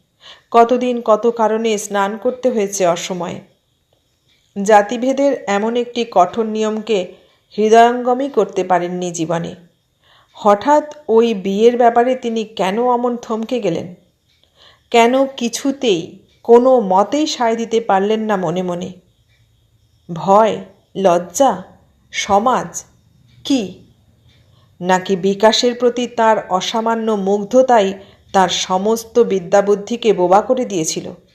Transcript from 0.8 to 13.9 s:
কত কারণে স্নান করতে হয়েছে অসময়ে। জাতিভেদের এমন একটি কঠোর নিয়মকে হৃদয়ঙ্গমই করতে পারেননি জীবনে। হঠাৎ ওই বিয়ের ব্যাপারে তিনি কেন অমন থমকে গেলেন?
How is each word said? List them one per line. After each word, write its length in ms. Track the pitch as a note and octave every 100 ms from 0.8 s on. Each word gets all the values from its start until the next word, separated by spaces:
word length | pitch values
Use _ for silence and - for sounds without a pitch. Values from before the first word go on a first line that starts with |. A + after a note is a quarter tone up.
| B3 A#3+
কত 260 | A3+ G#3+ A#3
কারণে 520 | A#3 G#3+ A3 A3+ G#3
স্নান 380 | - G3+ G3 A3
করতে 340 | B3+ B3+ B3+
হয়েছে 360 | A3 G3 G3 F3
অসময়ে। 540 | F3 - F3+ F3 - - _ _ _ _ _ _ _ _ _ _ G3+
জাতিভেদের 800 | G3 G#3 G#3 A#3+ B3+ C4 C#4 C4 -
এমন 300 | G3+ A3 A#3+
একটি 300 | A#3+ A#3+ A#3
কঠোর 360 | F#3 F3+ A#3 A3
নিয়মকে 680 | G#3+ G#3+ G#3+ G#3 G3+ F3+ - _ _ _ -
হৃদয়ঙ্গমই 720 | G#3+ A3+ A#3+ B3 B3 B3 C#4
করতে 340 | A#3+ G3 -
পারেননি 460 | F#3 F3 F3 F3+ F3+
জীবনে। 440 | E3 D#3+ E3 E3+ - _ _ _ _ _ _ _
হঠাৎ 600 | - G#3 G3+ C#4 D4+ D4 - -
ওই 260 | A3+ A#3
বিয়ের 420 | G3+ F#3+ G3 A#3 A#3+
ব্যাপারে 380 | A#3 A#3 B3
তিনি 300 | B3+ A#3 A3+
কেন 380 | A3 - F#3 G#3+
অমন 340 | B3 A#3+ B3 A#3+
থমকে 440 | - A3 A3+ B3
গেলেন? 340 | G3+ E3 F3+